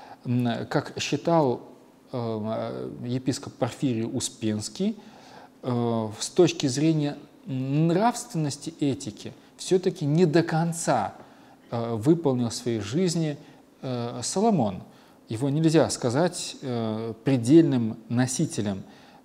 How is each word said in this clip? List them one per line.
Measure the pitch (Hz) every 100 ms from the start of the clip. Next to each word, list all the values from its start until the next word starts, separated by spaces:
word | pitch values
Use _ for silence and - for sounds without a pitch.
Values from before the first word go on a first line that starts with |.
| - - 131
м, | 123 120 117 117
как | 151 - -
считал, | - 147 - 165 139 120 - - - _ _
э, | 127 117 110 110 113 113 127 127 - 120
епископ | 127 127 123 -
Порфирий | - 120 - 139 113 113
Успенский, | 127 - - 110 107 - - 202 226 - - - - - -
э, | 127 120 117 113 110 107
с | -
точки | - 170 - 139
зрения | 127 160 156 147 - - - -
нравственности, | 131 135 143 165 170 233 240 - 165 147 - 160 -
этики, | 143 123 110 - 107 - - -
всё-таки | - 185 185 165 143
не | 156 180
до | 165
конца, | 165 160 170 165 - 123 95 - - - - - -
э, | 120 117 113
выполнил | 127 170 156 123 117
в |
своей | - 123 113
жизни, | 101 143 185 165 156 139 - - _ _
э, | 135 123 120 123
Соломон. | 117 190 226 180 107 92 - - - - -
Его | 113 139
нельзя | 147 160 156 110
сказать, | - 123 127 175 - - -
э, | 135 117 113 110 113 110
предельным | 143 135 117 165 151 127 110 113 -
носителем, | 120 127 - 160 - 104 95 - - - -